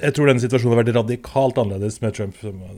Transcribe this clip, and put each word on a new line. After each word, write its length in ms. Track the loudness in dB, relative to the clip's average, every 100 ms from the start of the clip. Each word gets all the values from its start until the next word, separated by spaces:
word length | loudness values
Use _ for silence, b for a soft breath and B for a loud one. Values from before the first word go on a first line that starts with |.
| -2
jeg 100 | 2
tror 160 | 4
denne 140 | 4 2
situasjonen 320 | 2 4 2
hadde 80 | 4
vært 140 | 2
radikalt 580 | 0 -4 -4 0 0 0
annerledes 400 | -2 -2 -6 -4
med 140 | -6 -4
Trump 240 | -8 -10
som 240 | -14 -14 -16